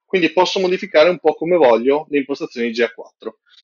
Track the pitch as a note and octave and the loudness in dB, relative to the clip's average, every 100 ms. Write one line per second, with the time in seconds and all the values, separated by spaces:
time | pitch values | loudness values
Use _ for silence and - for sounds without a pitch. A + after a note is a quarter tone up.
0 | _ F#3+ D#3+ - F3 G3+ F#3 F3+ G3 D#3 | _ -2 0 0 -2 -2 -2 -4 -2 2
1 | D#3+ E3+ D#3 D3+ E3 F3 C3+ A2+ A#2+ C#3+ | 2 2 -2 -2 0 2 4 4 2 -2
2 | D#3 C#3+ C3+ C#3 D#3+ A#2+ A#2 A2+ A#2 - | -2 -4 -4 -8 -10 -8 -6 -2 -4 -6
3 | - _ A2+ - _ _ | -20 _ -18 -18 _ _